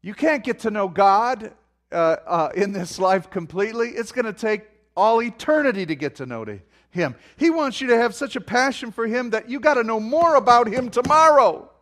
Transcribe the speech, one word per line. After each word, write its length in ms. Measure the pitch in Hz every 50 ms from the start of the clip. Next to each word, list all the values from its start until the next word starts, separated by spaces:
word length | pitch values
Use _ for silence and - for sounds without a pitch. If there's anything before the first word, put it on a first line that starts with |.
You 120 | - 180 208
can't 320 | - 277 320 311 277 -
get 140 | 254 233 -
to 120 | - 226
know 160 | 208 214 196 190
God, 640 | 165 165 196 196 196 202 233 240 262 214 220 214 - _ _ _ _ _ _ _
uh, 40 | - 170 165 160 160 - -
uh, 240 | - 175 170 156 151 -
in 160 | 180 202 202
this 280 | 196 196 180 165 - -
life 300 | 185 185 185 196 - -
completely. 600 | - 190 170 156 156 180 202 220 220 233 226 240
It's 240 | - - 233 214 -
gonna 180 | 254 240 220
take 300 | 196 - - 220 214 208 214 _ _ _ _ _ _
all 260 | - 190 220 226 226
eternity 640 | 233 240 - - - - 311 311 294 269 226 196 190
to 100 | 151 160
get 200 | 135 147 139 -
to 100 | - 135
know 200 | 123 123 113 110
to 160 | 104 104 98 - _ _ _ _ _
Him. 240 | _ 180 170 139 120 _ _ _ _
He 140 | _ 277 339
wants 320 | 320 330 302 269 202 -
you 60 | 269 254
to 100 | 240 226
have 180 | 240 240 202
such 220 | - 285 247 - 254
a 40 |
passion 520 | 190 - 208 247 254 277 254 - - 233 202
for 140 | - 226 226
Him 240 | 220 247 247 240
that 180 | 214 220 - 240
you 100 | 240 285
gotta 240 | 226 302 294 254 233
know 160 | 220 226 220
more 360 | 214 220 269 320 339 339 311
about 320 | 277 214 247 240 240 240 226
Him 220 | 202 254 254 240
tomorrow. 800 | - 233 247 269 294 311 320 320 302 285 247 196 156 - - - _ _